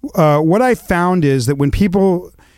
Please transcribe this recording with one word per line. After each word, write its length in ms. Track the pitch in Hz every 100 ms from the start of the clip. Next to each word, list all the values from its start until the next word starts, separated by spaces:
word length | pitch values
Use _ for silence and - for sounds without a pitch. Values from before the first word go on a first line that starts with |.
| 277
Uh, 260 | - 156 147
what 200 | 160 185
I 140 | 254
found 500 | 240 - 180 175 180
is 220 | 147 135 120
that 100 | 143
when 140 | 143
people, 640 | - 202 190 190 180 180 _ _